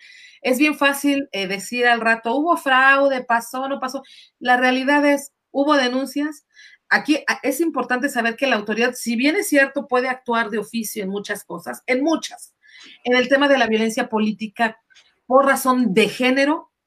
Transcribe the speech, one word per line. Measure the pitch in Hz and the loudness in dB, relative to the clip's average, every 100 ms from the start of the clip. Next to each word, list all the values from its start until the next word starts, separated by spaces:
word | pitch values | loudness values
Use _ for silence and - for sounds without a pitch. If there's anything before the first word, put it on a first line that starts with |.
| - - - - | -20 -20 -20 -8
es | 247 247 | -2 2
bien | 302 294 | 0 2
fácil, | 277 277 285 277 277 | 0 2 0 0 -2
eh, | 196 185 | -6 -6
decir | 190 - 247 240 | -6 -6 0 2
al | 233 | 2
rato, | 226 226 233 269 | 2 0 0 -2
"Hubo | 339 294 | 0 0
fraude, | 277 262 269 277 277 254 | 2 4 6 4 4 0
pasó, | 254 233 - 262 269 | 0 -2 -2 -8 -6
no | 277 | -6
pasó". | 254 262 - - - _ | -6 -10 -14 -20 -20 _
La | 247 247 | 0 2
realidad | 254 254 262 294 285 | 2 2 2 2 2
es, | 277 - _ _ | 0 -2 _ _
hubo | 262 285 285 | -2 2 2
denuncias. | 247 262 269 285 302 302 _ _ - _ _ | 2 -2 -4 -6 -6 -8 _ _ -20 _ _
Aquí, | 208 285 302 - | -2 0 -2 -2
a-, | - | -4
es | 285 285 | -4 -2
importante | 330 262 247 247 285 | -2 -2 -4 -4 -2
saber | 247 226 226 | -2 -4 -2
que | 262 | -2
la | 214 | -2
autoridad, | 208 214 247 | -2 -2 -2
si | 254 226 233 | -4 -6 -2
bien | 285 392 | 0 0
es | - | 0
cierto, | 285 277 277 285 | 2 2 -2 -2
puede | 254 262 | -2 -2
actuar | 254 - 233 214 | -6 -4 -2 -2
de | 214 | -4
oficio | 202 226 208 214 | -6 -8 -8 -8
en | 190 | -6
muchas | 202 202 196 | -8 -8 -10
cosas, | - 180 - 233 - | -10 -14 -12 -10 -4
en | 247 | 0
muchas. | 302 320 - - - _ _ - - - | 0 -2 -4 -16 -20 _ _ -20 -20 -10
En | - 254 | 0 0
el | 247 | 2
tema | 277 285 | 2 4
de | 262 | 4
la | 226 | 2
violencia | 220 226 220 247 | 0 0 -2 -4
política, | 214 214 - 220 - 226 - _ _ _ _ - | -2 -2 -2 -10 -4 -4 -4 _ _ _ _ 2
por | 262 277 | 4 4
razón | 269 262 254 226 | 2 2 2 2
de | 185 202 | 2 2
género, | - 254 269 285 330 - _ | 0 0 2 0 0 -6 _